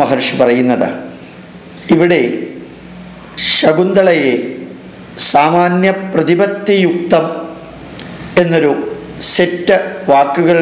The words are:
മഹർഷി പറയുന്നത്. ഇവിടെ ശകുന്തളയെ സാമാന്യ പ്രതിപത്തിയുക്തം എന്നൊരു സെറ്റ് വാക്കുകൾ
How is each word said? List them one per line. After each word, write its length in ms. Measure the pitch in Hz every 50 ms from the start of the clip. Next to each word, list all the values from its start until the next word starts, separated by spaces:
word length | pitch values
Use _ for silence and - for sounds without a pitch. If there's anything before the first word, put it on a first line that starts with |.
മഹർഷി 320 | 143 120 135 127 123 - - 131
പറയുന്നത്. 480 | 131 120 120 127 123 123 120 - - 87 - - - - - - - - - - - - - - - - - - - - 165
ഇവിടെ 240 | 165 175 175 175 151 123 117 - - - - - - - - - - - - - - - - - - - - - - - - -
ശകുന്തളയെ 800 | - - 156 156 160 185 190 196 196 190 185 170 151 139 131 120 - - - - - - - - - - - - - - - - - - -
സാമാന്യ 600 | - 143 147 156 170 175 175 180 180 180 185 190 190 - - -
പ്രതിപത്തിയുക്തം 1120 | - 165 160 156 175 175 202 196 - - - 214 202 196 180 170 170 - - - 185 165 160 170 - - - - - - - - - - - - - - - - - - - - - 185
എന്നൊരു 300 | 175 170 165 160 151 143 139 - - - - - - - - - - -
സെറ്റ് 440 | - - 175 170 175 175 175 208 196 170 - - - - - 143
വാക്കുകൾ 480 | 139 139 143 139 - 175 170 165 175 170